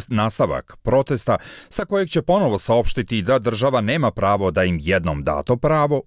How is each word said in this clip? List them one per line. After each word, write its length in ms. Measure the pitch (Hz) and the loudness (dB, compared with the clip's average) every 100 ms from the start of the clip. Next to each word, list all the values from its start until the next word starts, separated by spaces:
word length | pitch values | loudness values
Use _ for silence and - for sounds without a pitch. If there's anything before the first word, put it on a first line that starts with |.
| - | 0
nastavak 680 | 110 110 - 110 65 - - | 0 0 0 -2 -2 -8 -10
protesta 540 | - 131 135 131 - 104 - - - | 0 0 2 -2 0 -2 -4 -20 -12
sa 160 | - 202 | -8 -2
kojeg 240 | 202 180 | -2 0
će 120 | 165 | -2
ponovo 360 | - 185 160 101 | 0 2 2 0
saopštiti 640 | - 117 104 - 104 113 | 0 2 2 0 -2 -2
da 180 | 95 131 | 0 0
država 420 | 110 110 131 127 | 0 0 0 0
nema 300 | 107 160 123 | 0 0 0
pravo 400 | - 98 101 95 | 0 0 2 2
da 120 | 85 | 2
im 140 | 92 85 | 0 0
jednom 420 | 76 92 82 73 | 0 0 0 -4
dato 320 | 71 73 - 123 | -2 -2 -2 0
pravo 460 | 151 156 147 139 | 0 2 2 0